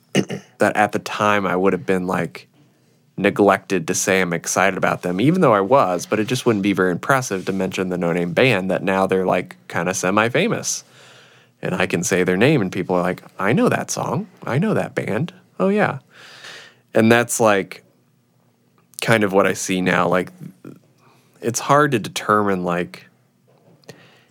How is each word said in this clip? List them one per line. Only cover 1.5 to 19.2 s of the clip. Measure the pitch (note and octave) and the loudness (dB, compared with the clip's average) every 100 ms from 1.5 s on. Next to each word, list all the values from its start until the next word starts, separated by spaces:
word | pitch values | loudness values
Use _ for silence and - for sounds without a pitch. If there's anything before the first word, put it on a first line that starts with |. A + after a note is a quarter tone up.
| F2+ | 0
would | F#2+ | 0
have | F2+ - | 0 0
been, | F#2 F2+ | -2 -2
like, | F#2 E2+ - - _ _ _ _ _ _ - | -4 -4 -8 -20 _ _ _ _ _ _ -2
neglected | G2+ F#2+ G2+ F#2+ - F#2+ D#2+ | 0 4 4 4 0 -4 -2
to | |
say | F#2 - F#2+ | -2 0 2
I'm | F2+ | 0
excited | E2+ - G2 F#2+ F#2 | -2 -4 0 0 2
about | F#2 F#2+ | -2 -2
them, | F2+ F2+ | -4 0
even | C3+ F#3 | 0 4
though | D3+ | 4
I | G#2 | 4
was, | G2 C3+ F#2+ F2 - | 4 4 2 0 -2
but | G#2+ | -2
it | G#2 | -2
just | B2 A#2+ | -2 0
wouldn't | G#2 | 2
be | G2+ | 2
very | F#2 F#2 | 2 0
impressive | F2 - C3+ B2+ F#2+ F2+ | 0 0 0 0 -6 -4
to | |
mention | F#2+ F#2+ F#2+ F#2 | -4 -4 -2 -4
the | F2+ | -2
no-name | F2 F2 F2 | -2 -2 -2
band | E2 B2+ G2 F#2+ | 2 2 2 0
that | F2+ | -2
now | F#2+ F#2+ F#2+ | 0 0 2
they're, | F#2+ F#2 | 0 0
like, | F#2 F2+ - - | -2 -4 -12 -10
kinda | F#2 F2 | -6 -4
semi-famous. | F#2 F2+ G#2 A2+ C3+ G#3+ A2+ - - - - - - - _ _ _ | -2 0 0 0 0 -2 -4 -6 -10 -12 -20 -20 -20 -20 _ _ _
And | - F#2 | -6 -4
I | F#2+ | -2
can | F2+ | -2
say | F#2 F2+ | -2 0
their | F#2 F#2 | 2 2
name | B2+ D#3 | 4 2
and | F#2+ | 0
people | G2 F2 F2+ | -4 -2 0
are | |
like, | F2+ F2+ - - | 0 -4 -10 -4
"I | F#2+ | 0
know | D#3+ B3 | 2 2
that | - - | 0 -4
song. | - - B2+ A3 - | -6 -4 -6 -8 -12
I | - B2 | -6 -2
know | G#3+ | 0
that | A#2+ - - | -2 -4 -6
band. | - G#2 E3+ - _ - | -4 -4 -6 -10 _ -4
Oh, | F#3+ | -2
yeah." | G#3 D#3 C3+ _ - - - - - - _ _ A2 | 0 0 -4 _ -20 -20 -20 -20 -20 -20 _ _ 2
And | A2+ | 6
that's, | A#2 A#2 - | 4 2 2
like, | A2+ G2+ F2+ - _ _ _ _ _ _ _ _ _ _ _ - | 2 2 0 -10 _ _ _ _ _ _ _ _ _ _ _ -8
kind | - A2+ | 0 2